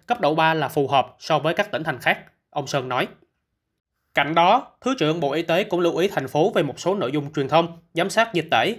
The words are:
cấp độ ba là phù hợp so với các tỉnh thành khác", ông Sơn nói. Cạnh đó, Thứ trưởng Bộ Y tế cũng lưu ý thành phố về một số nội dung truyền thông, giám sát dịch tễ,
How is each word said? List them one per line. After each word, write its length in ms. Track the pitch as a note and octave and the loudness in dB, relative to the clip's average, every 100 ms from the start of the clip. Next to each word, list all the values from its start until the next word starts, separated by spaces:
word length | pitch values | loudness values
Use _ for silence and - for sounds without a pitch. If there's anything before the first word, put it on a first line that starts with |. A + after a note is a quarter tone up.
| - | -6
cấp 140 | A#3+ | -2
độ 140 | C#3+ | 0
ba 200 | D#3+ D#3+ | 2 2
là 140 | D#3+ C3+ | 2 0
phù 200 | - C3+ | -2 2
hợp 280 | C#3 - - | 2 0 -6
so 200 | - D3+ | -2 0
với 160 | D3+ | 0
các 160 | E3+ G3+ | -2 -2
tỉnh 140 | B2 | -4
thành 140 | D#3+ B2+ | -6 -2
khác", 200 | - - - _ _ | -2 -2 -6 _ _
ông 160 | D3 C3 | -10 -4
Sơn 220 | C#3+ B2+ | -4 -2
nói. 200 | B2+ F#3 - _ _ _ _ _ _ _ _ _ | -2 -2 -6 _ _ _ _ _ _ _ _ _
Cạnh 200 | - C#3+ | -2 0
đó, 380 | E3+ F3 A#3+ - _ | 4 4 4 0 _
Thứ 140 | B3 C4+ | -6 0
trưởng 220 | D3+ E3+ | 0 0
Bộ 120 | C#3+ | -2
Y 100 | D3+ | -2
tế 220 | E3 E3+ | 0 -2
cũng 160 | E3+ F3 | 0 0
lưu 160 | F3 D#3 | 0 0
ý 120 | F#3+ | -2
thành 200 | E3+ C3+ | -2 -2
phố 240 | D3 F#3 | 0 2
về 80 | A3 | 2
một 180 | D3 A#2+ | -2 -2
số 140 | E3+ | -4
nội 180 | G3+ C3 | -2 -2
dung 200 | D3 C#3 | -4 -4
truyền 160 | D3+ C3+ | -4 2
thông, 300 | D#3 E3+ - _ | 2 2 -4 _
giám 160 | E3 F#3 | -4 0
sát 240 | A3 A3+ | 0 0
dịch 120 | F3 D3+ | -2 0
tễ, 240 | B2 C3+ | 2 2